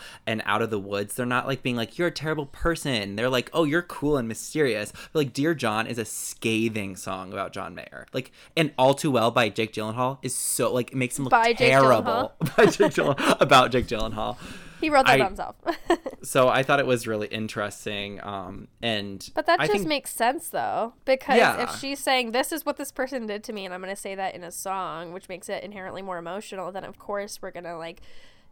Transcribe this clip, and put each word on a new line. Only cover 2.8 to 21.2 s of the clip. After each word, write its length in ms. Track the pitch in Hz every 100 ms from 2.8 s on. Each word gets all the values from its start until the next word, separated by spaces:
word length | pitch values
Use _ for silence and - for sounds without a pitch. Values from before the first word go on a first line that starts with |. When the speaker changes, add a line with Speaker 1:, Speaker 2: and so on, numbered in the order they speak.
| 147 120 101 101
Speaker 1:
They're 120 | 123
like, 220 | 127 120
"Oh, 100 | 156
you're 200 | 160 160
cool 340 | 170 - 143 147
and 100 | 113
mysterious." 640 | 110 - 151 143 104 107
But, 280 | - - 160
like, 120 | 139
"Dear 200 | 123 151
John" 320 | 160 117 107 113
is 140 | 117
a 60 | 110
scathing 880 | - - - 117 110 113 107 98 92
song 360 | - 95 92
about 200 | 98 90
John 220 | 101 90 85
Mayer. 320 | - 65 -
Like, 180 | 131 127 - - -
and 160 | 151 -
"All 160 | 131 139
Too 160 | 160
Well" 180 | 123 113
by 200 | 123 113
Jake 240 | 98 113
Gyllenhaal 440 | - 107 110 127 139
is 100 | 131 -
so, 380 | - - 117
like, 160 | 123 120
it 40 | 139
makes 220 | 127 -
him 60 | 135
look 60 |
Speaker 2:
By 180 | 226 226
Jake 40 | 233 -
Speaker 1:
terrible. 640 | 135 262 240 - 226 262 -
Speaker 2:
Gyllenhaal. 160 | 156 -
Speaker 1:
<laughs> 20 |
By 80 | 233
Jake 280 | - 311
Gyllenhaal, 460 | - 147 139 285 -
about 280 | 160 135 123
Jake 140 | 123 120
Gyllenhaal. 520 | 110 110 107 110 113 - - - -
Speaker 2:
He 100 | 311
wrote 160 | 294 262
that 80 |
Speaker 1:
I 40 | 254
Speaker 2:
by 60 | 202
himself. 300 | 196 - -
<laughs> 360 | - - - 339 - -
Speaker 1:
So 260 | - 143 127
I 120 | 117
thought 180 | 135 139
it 60 | 127
was 220 | 123 117
really 180 | 110 104
interesting. 960 | 110 110 - 104 - - 104 101 101
Um, 440 | - 101 90 98 - _
and 480 | 117 107 101 95 -
Speaker 2:
But 140 | - 311
that 120 | 339
Speaker 1:
I 60 | -
Speaker 2:
just 140 | 415
Speaker 1:
think 80 | 339
Speaker 2:
makes 240 | 285 -
sense, 360 | - 233 294 -
though, 440 | 185 110 113 226 -
because 340 | - 262